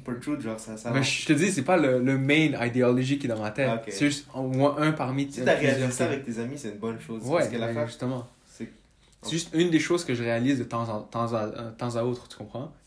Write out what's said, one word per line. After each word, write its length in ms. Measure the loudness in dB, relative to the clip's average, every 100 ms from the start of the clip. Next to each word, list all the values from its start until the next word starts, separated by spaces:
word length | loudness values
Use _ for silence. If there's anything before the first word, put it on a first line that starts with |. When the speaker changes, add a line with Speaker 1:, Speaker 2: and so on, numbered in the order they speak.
Speaker 1:
protrude, 380 | -8 -8 -4 -4
genre, 180 | -4 -8
ça, 180 | -10 -8
ça 120 | -2
Speaker 2:
Mais 60 | 0
Speaker 1:
va. 20 |
Speaker 2:
je 240 | 0 0 2
te 80 |
dis, 180 | 4 4
c'est 120 | 2
pas 140 | 4 4
le, 220 | 6 4
le 180 | 4 2
main 340 | 4 4 4 2 0
idéologie 520 | 4 4 4 2 0
qui 80 | -2
est 40 |
dans 100 | -2
ma 100 | -4
tête. 180 | 0 0
Speaker 1:
Ah, 40 | 0
ok. 80 | -4
Speaker 2:
C'est 160 | 0 0
juste, 220 | 0 -8
au 100 | -6
moins 320 | -2 2 2 4
un 140 | 0
parmi 400 | 0 -2 -2 -4
Speaker 1:
Si 100 | 0
Speaker 2:
euh, 40 | 2
Speaker 1:
t'as 80 |
réalisé 180 | 4 4 2 0
Speaker 2:
plusieurs 40 |
Speaker 1:
ça 140 | 0 0
Speaker 2:
trucs. 120 | -2
Speaker 1:
avec 60 | -4 -6
tes 40 |
amis, 160 | -6 -8
c'est 120 | -10
une 80 | -6
bonne 220 | -6 -6
chose. 240 | -10 -8
Speaker 2:
Ouais, 140 | -2 0
Speaker 1:
Parce 80 | 0
que 60 |
Speaker 2:
mais 60 | -2
Speaker 1:
l'affaire, 280 | -4 -4 -4
Speaker 2:
justement. 400 | -4 -6 -6 -10 _ _
Speaker 1:
c'est 240 | -16 -16 -16 _ _ _ _
Speaker 2:
C'est 80 | -4
juste 180 | -4 -2
une 160 | 2 4
des 100 | 4
choses 260 | 2 0 0
que 80 |
je 100 | -2
réalise 360 | 0 0 2 0
de 40 | -2
temps 220 | -4 -4
en, 120 | -6
temps 320 | -6 -4 -2
à, 120 | -2 -4
euh, 260 | -6 -12
temps 240 | -8 -4 -2
à 80 |
autre, 240 | -2 -4 -8
tu 100 | -16
comprends ? 340 | -12 -10 -12 -14